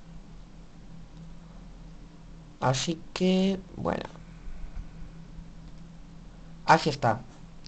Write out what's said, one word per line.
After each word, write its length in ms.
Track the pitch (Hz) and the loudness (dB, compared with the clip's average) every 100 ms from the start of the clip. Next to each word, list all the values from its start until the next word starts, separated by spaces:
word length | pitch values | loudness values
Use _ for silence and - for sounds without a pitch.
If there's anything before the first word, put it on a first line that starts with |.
| - - - - - - - - - - - - - - 170 - - - - - - - - - - - | -12 -12 -12 -14 -14 -14 -14 -14 -14 -12 -12 -12 -12 -12 -12 -14 -12 -12 -12 -12 -14 -14 -14 -14 -14 2
Así 400 | 131 131 - 165 - | 4 4 2 -2 -4
que, 480 | - 185 185 190 190 - - | 4 6 8 6 4 -2 -2
bueno. 320 | - - - - - - - - - - - - - - - - - - - - - - - - - - - - - | 0 0 -4 -10 -12 -8 -6 -4 -4 -6 -8 -8 -10 -10 -12 -12 -12 -12 -12 -12 -12 -12 -14 -14 -14 -14 -14 0 10
Aquí 240 | 160 160 | 10 10
está. 320 | 135 120 107 - - - - | 6 4 4 0 -12 -14 -12